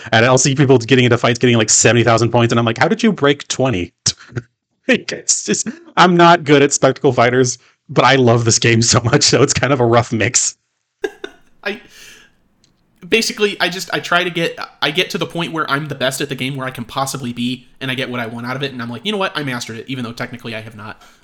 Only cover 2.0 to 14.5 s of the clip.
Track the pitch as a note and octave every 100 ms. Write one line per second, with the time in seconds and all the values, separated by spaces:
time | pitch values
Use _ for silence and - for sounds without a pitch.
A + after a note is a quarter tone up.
2 | A2+ A2+ A2+ A#2+ A#2+ A#2+ A#2 A2+ D3+ A3
3 | A3+ F3 C#3+ C#3+ - - C3+ F#2+ E2+ _
4 | - - - A#2+ - _ _ _ - A#3
5 | - - - - - G3+ - - - -
6 | F3 F3 E3+ E3+ D3 C#3+ C#3+ - C3+ C3
7 | D3 B2 A#2+ B2 B2 - _ _ - D3
8 | B2+ C3+ B2 A#2+ A#2 G#2+ A#2+ A2+ A#2 B2
9 | A2 - - A#2 C#3 - C3 C#3 A#2+ A#2
10 | A2+ A2+ G#2+ - - - _ _ _ _
11 | G4+ - - - _ _ G3+ G#3+ - -
12 | - - _ _ _ _ _ _ _ _
13 | F3 A3+ A3+ - G#3 - F#3 F#3 F3 D#3+
14 | - F3 F3+ E3+ E3+